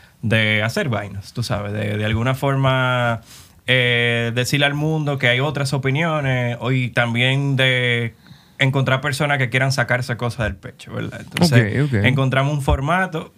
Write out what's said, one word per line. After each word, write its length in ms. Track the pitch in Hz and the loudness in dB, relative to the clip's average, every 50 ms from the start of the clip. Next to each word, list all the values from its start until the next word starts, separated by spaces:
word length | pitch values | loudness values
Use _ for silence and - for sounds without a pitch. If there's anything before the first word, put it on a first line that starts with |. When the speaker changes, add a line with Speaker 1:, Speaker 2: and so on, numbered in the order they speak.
| - - _ _ | -20 -20 _ _
Speaker 1:
de 420 | 117 104 113 110 107 107 107 104 107 | -2 0 2 2 2 2 2 2 0
hacer 240 | 117 - 214 190 | 0 -2 -2 -2
vainas, 460 | 135 113 101 104 92 92 98 - - - | -2 -2 -4 -6 -8 -10 -12 -14 -10 -8
tú 100 | - 107 | -8 -6
sabes, 300 | - - 101 104 104 104 | -4 -4 -4 -4 -6 -6
de, 240 | 107 104 104 107 | -4 -4 -4 -4
de 80 | 107 107 | -2 -2
alguna 280 | 107 110 113 120 131 131 | -2 -2 0 0 -2 -2
forma, 840 | - 143 139 135 135 135 131 131 131 127 127 127 123 120 117 117 104 - - - - - - _ - _ | 0 0 0 0 2 2 2 2 2 2 0 0 2 0 0 -2 -4 -6 -14 -20 -20 -20 -20 _ -10 _
eh, 640 | 123 127 127 123 123 120 120 120 120 117 117 117 117 113 | 2 2 4 4 2 2 2 2 2 0 0 -2 0 -2
decirle 320 | 123 123 - 147 143 143 | -2 0 0 2 2 2
al 60 | 143 143 | 2 0
mundo 440 | 147 151 156 156 156 147 143 139 | 0 -2 -2 -2 -2 -2 -2 -2
que 100 | 135 131 | 0 2
hay 140 | 120 123 127 | 2 2 2
otras 320 | 139 151 131 143 139 135 151 | 0 -2 -2 -2 -2 -2 -2
opiniones 840 | 135 135 135 135 151 170 165 156 151 139 131 131 123 123 120 117 - | -2 0 0 0 0 0 0 0 0 0 0 0 0 0 -2 -4 -4
o, 100 | 113 127 | -2 -2
y 200 | 131 131 127 110 | 0 0 -2 0
también 680 | - 127 120 117 117 120 123 131 135 139 143 139 135 | 0 0 0 0 0 0 2 2 2 0 0 0 2
de 580 | 127 131 131 127 123 123 123 120 117 117 113 - - - - - - _ _ _ | 2 2 2 2 2 2 0 0 0 -2 -4 -8 -12 -20 -20 -20 -20 _ _ _
encontrar 440 | - 135 135 135 135 127 127 131 131 | -2 0 0 2 2 2 2 0 0
personas 360 | 143 147 131 - 151 143 143 | 0 -2 -2 -2 0 0 0
que 120 | 135 127 113 | 0 0 0
quieran 240 | 131 131 135 135 135 | 0 0 0 0 0
sacarse 420 | 131 117 - 123 127 123 - 117 | 0 0 0 0 -2 -2 -4 -6
cosas 300 | 98 123 117 - - 110 | -4 -4 -6 -4 -2 -4
del 100 | 101 95 | -4 -4
pecho, 380 | - - - - - - - 113 | -8 -12 -18 -18 -18 -16 -12 -10
¿verdad? 260 | 113 110 - - - | -8 -8 -8 -10 -12
Entonces, 640 | - - - - 175 160 120 123 113 98 - 123 147 | -14 -8 0 2 2 6 6 4 4 4 2 0 0
Speaker 2:
Ok, 100 | 143 123 | 0 2
ok. 120 | 101 104 | 2 2
Speaker 1:
encontramos 480 | 127 - 135 135 131 131 135 139 143 151 | 2 2 2 2 2 2 2 2 0 -2
un 80 | 143 | -2
formato 720 | 135 156 151 135 139 151 175 185 190 180 160 160 165 - - | 0 0 0 0 2 0 0 0 0 -2 -4 -8 -10 -10 -10